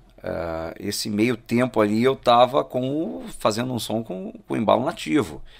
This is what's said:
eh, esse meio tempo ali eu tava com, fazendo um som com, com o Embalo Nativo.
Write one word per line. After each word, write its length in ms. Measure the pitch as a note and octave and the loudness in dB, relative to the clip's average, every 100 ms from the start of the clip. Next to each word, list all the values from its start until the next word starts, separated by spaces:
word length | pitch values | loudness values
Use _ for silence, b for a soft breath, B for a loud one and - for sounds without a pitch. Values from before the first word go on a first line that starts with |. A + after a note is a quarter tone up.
| _ - | _ -12
eh, 500 | F#2 F2 E2+ E2 E2 - | -8 -6 -6 -6 -8 -8
esse 300 | G2 - A2+ | -8 -6 -4
meio 280 | G#2 A#2 A#2 | 0 0 0
tempo 420 | - A#2 B2+ A#2+ | -2 0 2 2
ali 220 | G#2+ A2 | 2 4
eu 120 | B2+ C3 | 2 2
tava 480 | - A#2+ B2 C#3+ | 4 6 6 4
com, 600 | - B2+ C3 D3 F#3+ C4 A#3 - | -2 -4 -2 -4 -6 -8 -12 -2
fazendo 320 | A#2 G#2+ B2+ | -2 0 -2
um 80 | A#2+ | -4
som 220 | - A2+ | -4 -4
com, 280 | A2+ F#3 G3 - - | -4 -10 -10 -14 -6
com 60 | |
o 40 | C3 | -2
Embalo 260 | G2+ G#2 | 4 4
Nativo. 580 | C#3 - - D3 G#2 D2+ - b | 2 -4 0 0 0 -6 -16 b